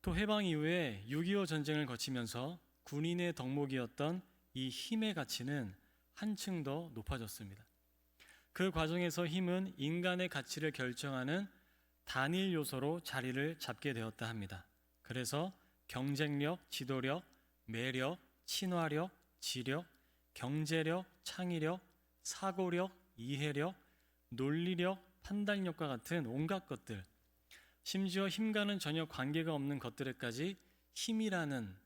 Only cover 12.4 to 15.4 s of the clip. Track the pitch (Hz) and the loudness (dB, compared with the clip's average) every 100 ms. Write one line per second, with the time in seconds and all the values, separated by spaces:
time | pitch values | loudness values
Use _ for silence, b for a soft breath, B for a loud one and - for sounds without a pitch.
12.4 | 190 165 139 135 143 170 - 131 127 127 | 2 2 0 0 0 0 -4 -4 -2 0
13.4 | 147 160 - 117 143 117 113 - 113 113 | -2 -2 -6 -4 -2 -2 -4 -4 -6 -4
14.4 | 98 92 - _ _ _ - 127 120 143 | -6 -10 -14 _ _ _ -8 -6 -2 -2